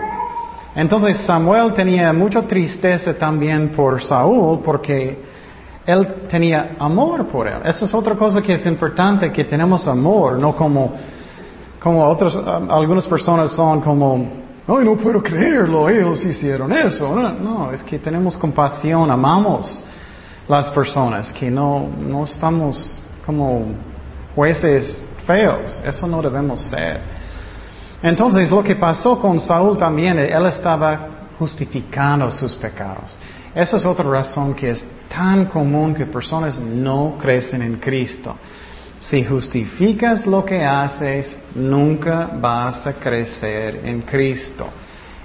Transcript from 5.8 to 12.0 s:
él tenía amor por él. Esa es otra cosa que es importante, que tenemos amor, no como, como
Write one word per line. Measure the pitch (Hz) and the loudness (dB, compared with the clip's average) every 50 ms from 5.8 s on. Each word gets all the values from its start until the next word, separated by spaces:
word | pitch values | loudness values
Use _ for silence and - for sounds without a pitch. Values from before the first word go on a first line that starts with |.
| - | -2
él | - 175 190 196 190 190 - - - | 2 4 4 4 2 -2 -8 -8 -2
tenía | 170 170 170 170 160 151 147 - - - | 0 2 2 4 4 2 0 -2 -4 -4
amor | 143 147 160 208 285 330 330 302 220 - | -2 0 2 2 2 2 0 0 -2 -2
por | - 127 110 104 | -2 -2 -2 -2
él. | - - - | -4 -4 -2
Esa | 160 170 - 220 | -2 -2 0 -2
es | 190 - | -2 0
otra | 226 202 220 208 | 0 0 0 0
cosa | 208 214 214 196 208 | 2 2 2 2 2
que | 202 202 180 | 2 2 0
es | 160 - | 0 0
importante, | 185 165 - 165 151 - - 180 202 202 196 180 156 | 0 0 0 -2 -2 0 2 2 2 4 2 2 0
que | - - 147 | 0 0 -2
tenemos | - 151 147 165 185 185 180 - 156 | 0 0 2 2 4 2 2 2 0
amor, | 127 127 131 170 214 214 160 131 123 127 | 0 2 4 4 4 4 4 4 2 2
no | 143 151 147 | 2 0 2
como, | - 160 151 143 135 131 131 - - - - - - - - - - - - - - - - - - | 2 2 2 2 2 2 0 -2 -6 -12 -14 -16 -16 -18 -18 -18 -18 -20 -20 -20 -20 -20 -20 -12 -4
como | - 165 170 165 | 0 2 4 6